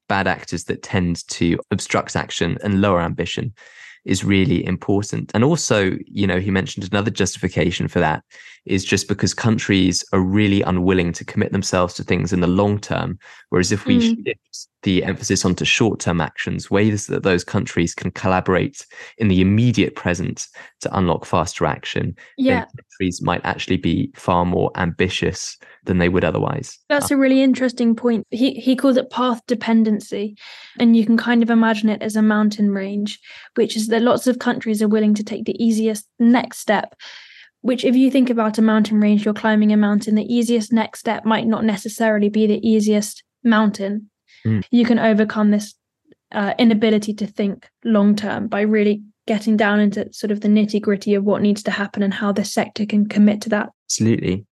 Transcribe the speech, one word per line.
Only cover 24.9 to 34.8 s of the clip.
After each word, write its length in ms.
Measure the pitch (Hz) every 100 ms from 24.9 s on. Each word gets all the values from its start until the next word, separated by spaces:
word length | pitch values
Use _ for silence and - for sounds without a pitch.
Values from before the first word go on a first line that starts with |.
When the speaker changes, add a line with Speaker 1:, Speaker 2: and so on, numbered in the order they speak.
| - 95 - 87 92 - - - -
Speaker 1:
than 140 | - 92
they 100 | 87
would 160 | 90
otherwise. 540 | 85 52 - - - - -
Speaker 2:
That's 220 | - -
Speaker 1:
Uh, 60 | 277
Speaker 2:
a 20 |
really 240 | 269 262
interesting 540 | 269 254 254 247 233 226
point. 300 | 240 220 -
He, 240 | 220 262
he 220 | 247 262 254
calls 200 | 277 254
it 140 | 262
path 300 | - 254 233 -
dependency, 880 | 226 226 226 220 208 - 202 208 208 - - - -
and 180 | 240 233
you 80 |
can 120 | 220 226
kind 260 | 233 240
of 80 | 233
imagine 380 | 226 226 214 214
it 140 | 202
as 120 | 220
a 80 | 214
mountain 480 | 214 214 214 208 202
range, 480 | 196 196 202 208 - - - -
which 220 | - 220 220
is 120 | 220
that 140 | 226
lots 260 | 240 240 254
of 100 | 247
countries 440 | 240 - 226 214